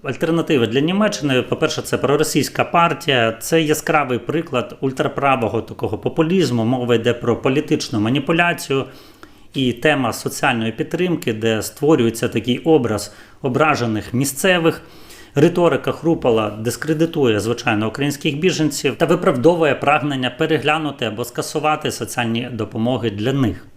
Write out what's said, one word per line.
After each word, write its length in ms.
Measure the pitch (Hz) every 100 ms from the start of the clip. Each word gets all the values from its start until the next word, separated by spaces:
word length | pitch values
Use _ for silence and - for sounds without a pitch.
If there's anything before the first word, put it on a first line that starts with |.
«Альтернативи 640 | 143 120 160 165 160 151 113
для 120 | 120
Німеччини», 600 | 156 196 208 - 147 127
по-перше, 400 | 113 117 156 -
це 160 | - -
проросійська 640 | 147 147 151 151 127 -
партія, 760 | 123 170 170 151 - 131 113 113
це 200 | - 165
яскравий 580 | 151 151 - 151 135 120
приклад 580 | - 156 165 127 - -
ультраправого 800 | 135 131 143 - 139 131 113 113
такого 360 | - 110 104 107
популізму. 680 | - - 160 190 143 120 113
Мова 300 | 127 120 117
йде 180 | 113
про 280 | 117 - 113
політичну 580 | 135 135 151 147 - 113
маніпуляцію 880 | 107 139 143 165 175 165 - 131 - - - - - - -
і 200 | - 127
тема 400 | 120 156 143 123
соціальної 580 | 104 135 - 147 120 113
підтримки, 640 | 110 156 165 175 160 127
де 280 | 107 113 110
створюється 680 | 98 - 143 156 113 110 120
такий 300 | 120 107 123
образ 540 | 160 156 117 104 - - - -
ображених 720 | 139 123 156 131 117 107 -
місцевих. 680 | 120 135 - 196 180 165 - - - - - - -
Риторика 540 | 156 175 170 135 -
Хрупала 580 | 123 156 151 135 113 107
дискредитує, 880 | 107 113 - 147 156 160 160 127 107
звичайно, 480 | 101 120 - 107 110
українських 500 | - 143 147 165 143
біженців 580 | 180 139 151 - 139 120
та 100 | 160
виправдовує 680 | 175 196 131 131 175 151 131
прагнення 540 | 143 151 147 135 127
переглянути 760 | - 156 156 139 156 151 139 113
або 200 | 107 120
скасувати 680 | - 139 156 151 151 135
соціальні 580 | - 104 - 117 117 123
допомоги 560 | 117 107 117 113 127 117
для 240 | 101 110
них. 340 | 139 123 - -